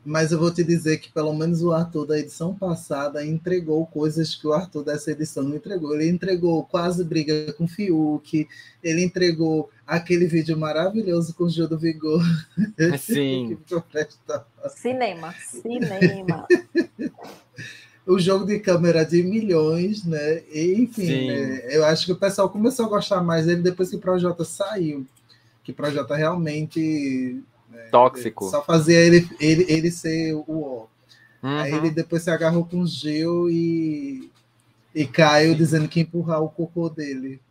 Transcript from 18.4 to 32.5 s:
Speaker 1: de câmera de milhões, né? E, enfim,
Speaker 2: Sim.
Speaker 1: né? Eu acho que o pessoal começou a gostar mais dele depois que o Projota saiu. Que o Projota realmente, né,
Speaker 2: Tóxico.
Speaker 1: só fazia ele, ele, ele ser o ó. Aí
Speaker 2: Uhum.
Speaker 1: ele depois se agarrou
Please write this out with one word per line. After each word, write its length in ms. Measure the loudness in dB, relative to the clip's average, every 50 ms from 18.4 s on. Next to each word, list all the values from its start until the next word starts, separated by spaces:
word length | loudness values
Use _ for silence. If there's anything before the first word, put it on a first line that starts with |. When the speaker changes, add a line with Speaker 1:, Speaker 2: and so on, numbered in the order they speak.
| 0
Speaker 1:
de 140 | -2 -4 -2
câmera 460 | 0 0 0 2 4 4 4 2 2
de 160 | 2 2 2
milhões, 840 | 2 2 -2 -2 0 2 2 2 2 2 0 0 -2 -2 -4 -4 -4
né? 380 | -4 -4 -2 0 -2 -2 -2 -4 -10
E, 220 | -6 -2 0 0 2
enfim, 320 | 2 2 0 0 -4 -2
Speaker 2:
Sim. 220 | 0 0 0 0 -2
Speaker 1:
né? 340 | -2 -2 -4 -4 -6 -8 -8 0
Eu 160 | 2 2 4
acho 180 | 4 2 2 0 -2
que 40 |
o 40 | -2 0
pessoal 320 | 0 -2 0 0 0 0
começou 380 | 0 0 0 0 2 0 -2 0
a 20 |
gostar 320 | 0 -2 0 0 0 0
mais 240 | 2 2 0 2 2
dele 160 | 2 2 2
depois 300 | 2 0 0 0 -4 -4
que 40 | -4
o 40 | -6
Projota 440 | -2 0 0 2 2 0 -2 -2 -6
saiu. 600 | -8 -4 -6 -6 -6 -4 -4 -4 -4 -4 -6 -10 -12 _ _ _ _ _ _ _ _ _ _ _
Que 80 | -16
o 40 | -12
Projota 400 | -6 -4 -4 -2 -4 -4 -2 -2
realmente, 1200 | 0 0 0 0 0 -2 -2 -2 -4 -6 -4 -4 -2 -2 0 0 -2 -2 -2 -2 -2 -4 -4 -6 -10 -14 _ _ _ _ _
né, 140 | -20 -20 -10 4
Speaker 2:
Tóxico. 580 | 6 6 6 6 4 0 -8 -8 -6 -4 -6 -2
Speaker 1:
só 140 | -2 -4 0
fazia 360 | 4 4 4 6 6 8 8
ele, 300 | 10 10 10 8 6 4 -4 0
ele, 260 | 2 4 4 4 4 4
ele 220 | 2 2 2 0
ser 420 | -2 -2 -4 -2 -2 -2 -2 -2 -4
o 100 | -4 -6 -6
ó. 360 | -6 -6 -6 -6 -8 -10 -12 -16 _ _ _ _ -20 _ -20 _ _ _ -6
Aí 280 | -4 -2 -2 -2 -2
Speaker 2:
Uhum. 60 | 0 0
Speaker 1:
ele 140 | 0 0
depois 320 | 0 0 -4 -2 -2 -2 0
se 80 | 0
agarrou 340 | 0 2 2 2